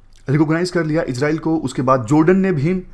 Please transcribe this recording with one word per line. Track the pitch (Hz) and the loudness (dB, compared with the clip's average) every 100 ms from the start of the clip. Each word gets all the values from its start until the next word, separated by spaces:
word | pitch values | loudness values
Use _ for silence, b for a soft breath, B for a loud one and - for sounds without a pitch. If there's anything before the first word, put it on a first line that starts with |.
| - - - | -20 -14 -2
रिकॉग्नाइज | 151 151 165 180 | 0 2 0 -2
कर | 170 156 | -2 -2
लिया | 156 - | -2 -2
इजराइल | 123 147 156 | -2 -2 -2
को, | 160 160 | -2 -2
उसके | 131 - | -2 -4
बाद | 127 131 107 | 0 0 2
जॉर्डन | 151 160 190 | 2 4 4
ने | 190 | 2
भी | 156 151 185 - | 0 -2 -2 -6